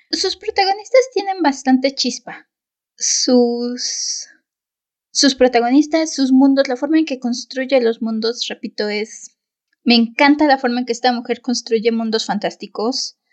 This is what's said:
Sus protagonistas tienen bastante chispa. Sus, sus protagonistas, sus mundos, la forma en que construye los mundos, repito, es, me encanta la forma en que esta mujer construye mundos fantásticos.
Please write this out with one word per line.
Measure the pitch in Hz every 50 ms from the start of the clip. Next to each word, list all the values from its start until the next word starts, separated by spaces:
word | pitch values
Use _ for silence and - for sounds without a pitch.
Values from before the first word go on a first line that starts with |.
| _ _
Sus | - 349 381 370 -
protagonistas | - - 427 - 415 381 381 392 427 403 - - 523 508 523 -
tienen | 381 403 392 381 381
bastante | 320 285 277 - - 262 262 254 262 277 269
chispa. | - - 247 - - - - 143 - - _ _ _ _ _ _ _ _ _ _
Sus, | - - - - - - - 254 247 240 240 240 240 240 240 247 247 - - - - - - - - - - _ _ _ _ _ _ _ _ _ _ _ _ _ _ _ _
sus | - - 285 269 269
protagonistas, | - 254 247 254 233 233 240 254 294 302 302 320 320 320 320 -
sus | 277 269 254 262
mundos, | 262 277 277 269 269 277
la | 269 247
forma | 254 294 285 320 320
en | 320
que | - 269 262
construye | - 240 247 254 - - - 262 262 254 277 254
los | 240 226 226 -
mundos, | 220 226 220 220 220 226 240 240 - -
repito, | - - - 208 - - 214 208
es, | 208 208 214 220 - - - - _ _ _ _ _ _ _ _ _ _ _
me | 233 240
encanta | 233 233 233 - - 285 277 294 294 302
la | 294 269
forma | 269 269 240 240 247
en | 247
que | 247
esta | 233 240 - 247 240
mujer | 233 233 247 233 240
construye | - - 240 233 - - 233 226 208 226
mundos | 226 226 226 226 214 220 -
fantásticos. | - - 208 - 262 - - 311 302 - - 214 240 262 - - - - _ _ _